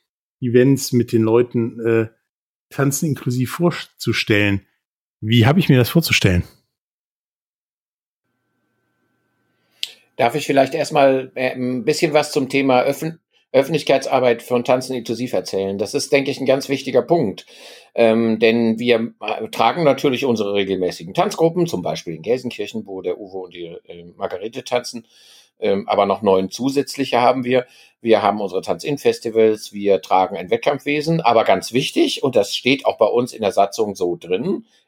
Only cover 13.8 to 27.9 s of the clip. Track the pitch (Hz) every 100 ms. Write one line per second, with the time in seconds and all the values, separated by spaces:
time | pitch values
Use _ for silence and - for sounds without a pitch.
13.8 | - 135 - 131 127 117 - 123 120 127
14.8 | 127 127 113 113 123 95 90 98 98 98
15.8 | 101 90 - 143 135 131 135 135 135 139
16.8 | 135 123 - 170 113 87 - - - -
17.8 | _ - 113 113 113 110 113 117 113 113
18.8 | 120 113 113 - 110 - 110 - 117 143
19.8 | 156 131 147 120 135 113 101 101 95 92
20.8 | 90 - 85 123 202 - 165 175 170 90
21.8 | 82 82 - 80 92 127 127 - 104 110
22.8 | 98 95 90 90 101 95 90 87 85 85
23.8 | _ 87 85 90 98 92 107 127 - 123
24.8 | 120 117 - _ _ - _ _ 107 98
25.8 | - 101 101 95 104 95 95 - 131 139
26.8 | 139 - 131 123 123 131 120 127 - _
27.8 | _